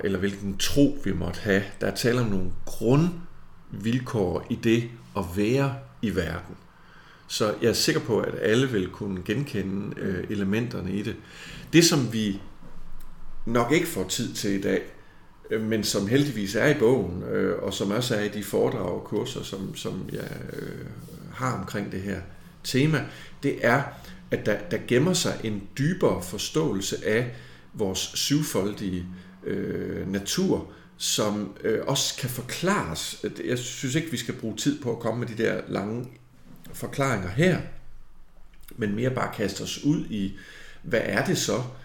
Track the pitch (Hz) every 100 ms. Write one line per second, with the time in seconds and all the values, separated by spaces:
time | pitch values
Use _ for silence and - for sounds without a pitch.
0 | - 92 98 - 101 95 - 143 139 -
1 | 101 87 87 - 104 98 101 - 101 -
2 | 120 123 113 101 90 - - - 113 139
3 | 175 - - - - - - 104 110 127
4 | 123 113 90 82 - 117 113 117 117 -
5 | - 101 85 92 104 135 139 127 - -
6 | 107 90 82 85 - - - - - -
7 | - - - - 107 104 117 101 - 156
8 | 120 98 - - 104 117 135 107 90 -
9 | 104 92 90 110 139 104 92 98 104 -
10 | 98 90 - 101 95 107 120 92 92 101
11 | 107 - - - - - - 160 165 156
12 | 117 110 104 95 - - - - - -
13 | - - - - - 120 120 160 170 -
14 | 87 - 120 - 104 98 98 95 - -
15 | - - - - - 110 110 110 - 104
16 | 98 135 143 110 95 107 135 147 113 131
17 | 87 90 - 101 95 - 101 - 101 107
18 | 123 107 104 104 95 104 120 120 92 101
19 | - 107 120 - - 98 98 - 104 98
20 | 98 - - - - - - - - -
21 | - - - - 127 101 95 107 101 98
22 | 98 90 - - - - - 127 151 147
23 | - - - - 139 - 113 135 135 -
24 | - - - 120 107 104 - 110 - 123
25 | 170 170 101 - 113 101 - - 147 180
26 | 131 92 90 104 - 151 156 98 - -
27 | - 110 123 - - - - - 98 92
28 | - - - 147 147 104 98 104 98 90
29 | 90 - - - - 98 95 92 92 90
30 | 90 98 - - 190 95 - - - -
31 | - - 107 104 98 - 107 110 - 143
32 | - - 127 - - - 180 202 165 156
33 | - - - - - 123 - - 131 156
34 | - 123 - 98 113 - 143 143 120 113
35 | 113 117 117 113 107 98 - 98 101 120
36 | - - - - - - - - 113 -
37 | 135 110 92 113 180 147 - - - -
38 | - - - - - - - - 107 101
39 | 127 123 101 - 98 - - - 139 156
40 | - 107 95 - - - - - - 110
41 | - 101 190 - - 107 123 -